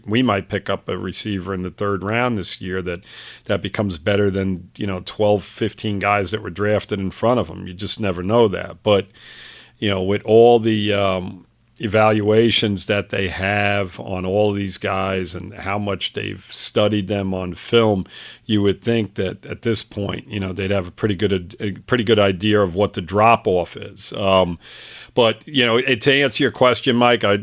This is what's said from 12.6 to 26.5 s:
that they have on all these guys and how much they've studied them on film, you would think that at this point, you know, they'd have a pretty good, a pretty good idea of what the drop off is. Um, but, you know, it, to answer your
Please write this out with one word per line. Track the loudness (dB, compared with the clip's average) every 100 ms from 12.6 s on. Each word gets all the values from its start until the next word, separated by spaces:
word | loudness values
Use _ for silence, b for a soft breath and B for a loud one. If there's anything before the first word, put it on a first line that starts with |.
| 0 -2 -2
that | -2 -2
they | -4 -4
have | -4 -2 0 0 0 -4 -8
on | -8 -6
all | -2 2 2
these | 0 -6 -6
guys | -4 -2 -2 -4 -4
and | -8 -12
how | -12 -6 -4
much | -4 -4 -6
they've | -8 -10 -10 -12
studied | -6 -2 2 2 0 -2
them | -4 -2
on | -4 -6
film, | -10 0 2 4 2 -2 B B B
you | -2 2
would | 2 0
think | 0 0 -2
that | -4 -6 -6 -12
at | -6
this | -2 -2
point, | -4 -6 -6 -6 -8
you | -6
know, | -6
they'd | -4 -2
have | -2 -2
a |
pretty | -4 -2 0
good, | 0 0 -4 -8
a | -8
pretty | -8 -2 -2
good | 2 4
idea | 4 2 2 2
of | 2
what | 0 -2
the | -2
drop | -4 2 4 4 2
off | 0 -2 -8
is. | -14 -8 -6
Um, | -2 2 4 4 -2 B B B B B
but, | 2 2 2 -4
you | 0
know, | 2 2
it, | 2 0
to | 2
answer | 2 2 0
your | -2